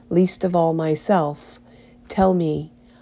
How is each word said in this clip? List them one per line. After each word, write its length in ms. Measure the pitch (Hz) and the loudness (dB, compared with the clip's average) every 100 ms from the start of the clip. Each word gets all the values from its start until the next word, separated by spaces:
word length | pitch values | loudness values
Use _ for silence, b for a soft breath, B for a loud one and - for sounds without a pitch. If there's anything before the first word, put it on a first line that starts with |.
| B | B
least 340 | 175 185 - | 2 2 0
of 120 | 185 175 | -2 0
all 180 | 165 | 0
myself, 840 | 160 160 156 - 196 147 147 - - B B B B - | 0 -2 -2 0 0 0 -6 -16 -20 B B B B -10
tell 280 | - 190 180 | 0 2 2
me 360 | 160 151 156 _ b b | 0 -4 -8 _ b b